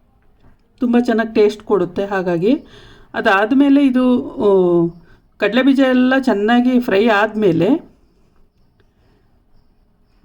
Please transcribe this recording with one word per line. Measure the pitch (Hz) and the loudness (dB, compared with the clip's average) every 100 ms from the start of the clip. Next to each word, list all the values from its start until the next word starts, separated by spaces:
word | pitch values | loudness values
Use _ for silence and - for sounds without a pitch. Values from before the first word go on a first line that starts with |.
| _ _ _ _ - _ _ - | _ _ _ _ -20 _ _ -8
ತುಂಬ | 240 240 | -2 0
ಚೆನ್ನಾಗಿ | 240 220 220 | 0 -2 -2
ಟೇಸ್ಟ್ | 220 208 - | 0 0 0
ಕೊಡುತ್ತೆ. | - 202 175 202 202 | -4 -2 -2 -6 -6
ಹಾಗಾಗಿ | 196 180 170 202 311 - - - - - | -4 -4 -2 0 -2 -4 -20 -20 -20 -14
ಅದಾದ್ಮೇಲೆ | - 233 196 214 269 285 277 277 | -4 -2 0 0 2 4 4 2
ಇದು, | 254 254 240 - | 2 0 0 -4
ಆ, | - 208 190 175 175 170 - - - _ - | -2 0 2 2 0 -2 -6 -20 -20 _ -6
ಕಡ್ಲೆ | 202 240 | -2 0
ಬೀಜ | 269 269 | 2 2
ಎಲ್ಲ | 262 254 254 269 | 2 2 0 0
ಚೆನ್ನಾಗಿ | 262 202 208 240 247 247 | 0 -2 0 0 2 0
ಫ್ರೈ | 240 190 233 | 0 0 2
ಆದ್ಮೇಲೆ | 202 214 214 202 160 185 330 - _ _ _ _ _ _ _ _ _ _ _ _ _ _ _ _ _ _ _ _ _ _ _ | 0 -2 0 0 0 0 -2 -4 _ _ _ _ _ _ _ _ _ _ _ _ _ _ _ _ _ _ _ _ _ _ _